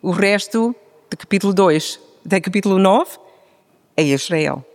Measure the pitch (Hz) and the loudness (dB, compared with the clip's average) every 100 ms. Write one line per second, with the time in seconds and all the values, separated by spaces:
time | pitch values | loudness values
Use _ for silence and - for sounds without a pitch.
0 | 190 180 196 202 - 226 233 240 _ _ | -4 0 2 0 -2 -2 -2 -4 _ _
1 | _ - - 196 196 190 190 156 - - | _ -16 -4 -2 0 2 2 2 -2 -14
2 | - _ - 196 180 196 196 190 190 214 | -20 _ -4 -2 0 -2 0 2 4 4
3 | 359 - - _ _ _ _ _ _ - | 0 -8 -20 _ _ _ _ _ _ -2
4 | 151 139 - 165 151 139 131 | 0 0 -2 -2 -2 -6 -12